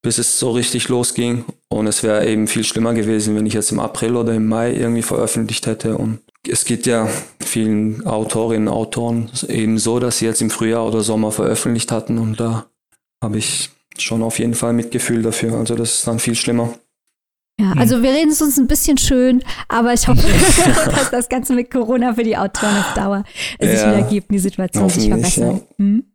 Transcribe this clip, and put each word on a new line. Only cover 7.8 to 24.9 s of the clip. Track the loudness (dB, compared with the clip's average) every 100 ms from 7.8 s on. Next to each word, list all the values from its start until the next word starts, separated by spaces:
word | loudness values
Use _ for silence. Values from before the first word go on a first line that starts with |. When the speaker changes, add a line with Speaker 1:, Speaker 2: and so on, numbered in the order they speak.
| -2 -4 -4
Speaker 1:
Autorinnen | -4 -2 -2 0 0 0
und |
Autoren | -2 -4 -4 -2 -2 -4 -8 -4
eben | -2 0 0
so, | 0 0
dass | 0 -2
sie | -2
jetzt | 0
im | -4
Frühjahr | -2 0 0 0
oder | 0
Sommer | 0 0 -2
veröffentlicht | 0 -2 0 -2 -2 -2
hatten. | -4 -2 -2
Und | -2 -2
da | -2 -4 -8 _ _ _ _ _
hab | -4
ich | -2 -4 -4 -8 _ _ -10
schon | -4 -2
auf | -2 -2
jeden | -2
Fall | 0 0
Mitgefühl | 0 -2 -4 -2 0
dafür. | 0 -2 -2
Also | -2 -2
das | -2 -2 -2
ist | -2
dann | -2
viel | -2
schlimmer. | -2 0 0 -2 -6 _ _ _ _ _ _ _ -2
Speaker 2:
Ja, | 0
Speaker 3:
Hm. | 4
Speaker 2:
also | 4 4
wir | 4
reden | 4 2
es | 2
uns | 2 2
ein | 2
bisschen | 2 2 2
schön, | 4 4 4 2 0 -10 -4
aber | 0 2
ich | 2 4
hoffe, | 6
<laughs> | 8 8 6 6 6 4 2
dass | 0 0
das | -2 -2
Ganze | -4 0
mit | 0 0
Corona | -2 0 0 0
für | 0
die | 0 0
Autoren | -2 -2 0 0
auf | 0
Dauer, | -2 -2 -2 -4 -10 -10 -2
äh, | 2
sich | 2
Speaker 1:
Ja. | 4 2
Speaker 2:
wieder | 2
gibt | -2 0
und |
die | -2
Situation | -2 -2 -4 0 2